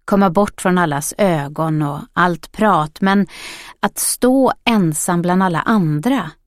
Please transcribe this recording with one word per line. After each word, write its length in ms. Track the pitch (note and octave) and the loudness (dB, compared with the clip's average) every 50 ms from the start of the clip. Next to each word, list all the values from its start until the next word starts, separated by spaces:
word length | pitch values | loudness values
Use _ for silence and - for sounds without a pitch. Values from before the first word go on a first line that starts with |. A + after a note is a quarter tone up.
| _ | _
komma 240 | - G#3 G3+ G3+ F#3+ | 0 2 4 4 4
bort 320 | D#3+ G3+ G#3 - - - | 4 2 0 0 -2 -4
från 160 | - F#3+ F3+ | -2 0 2
allas 360 | F#3 F3 D#3 C#3+ C#3+ D3 - - | 2 0 0 -2 -4 -6 -8 -2
ögon 640 | - G#3+ F#3+ E3+ D3+ C#3+ C#3+ D3+ D#3 D#3+ D#3+ D#3 D3+ | 0 0 2 2 0 -2 -6 -4 -4 -2 -2 0 -2
och 180 | D3+ C#3+ C#3+ D3+ A#3+ - _ | -2 -2 -4 -8 -12 -6 _
allt 380 | F3 F3 F3+ E3+ D#3+ - - | 0 0 0 0 -4 -8 -16
prat, 500 | - - A3 G#3+ F#3 D#3 D3+ D#3 - - | -4 0 2 2 2 2 0 -2 -4 -2
men 260 | G3 F#3+ G3 G3+ F#3+ - - - - - - - - - - _ | 0 2 2 2 0 0 -4 -14 -16 -16 -16 -18 -20 -20 -10 _
att 180 | - G3+ - | -6 -4 -4
stå 560 | - - - - - - B3+ C4 C4+ C4 A#3+ - - _ | -4 -6 -6 -2 0 0 2 4 4 2 2 0 -2 _
ensam 580 | A#3+ A#3 G#3 F3+ D#3+ D3+ - - - F3 E3+ | 0 2 2 2 2 0 -2 -2 -2 -2 0
bland 220 | E3+ F3+ F3+ F#3+ F#3+ | 0 0 0 2 0
alla 180 | F#3 E3 D3+ | 0 0 -2
andra 680 | - - A3+ G#3 F3 D#3 D3+ D3 D#3 B3 C#4 B3 E3+ D#3 - _ _ | 0 0 0 2 2 0 -2 -2 0 0 -2 -2 -4 -8 -12 _ _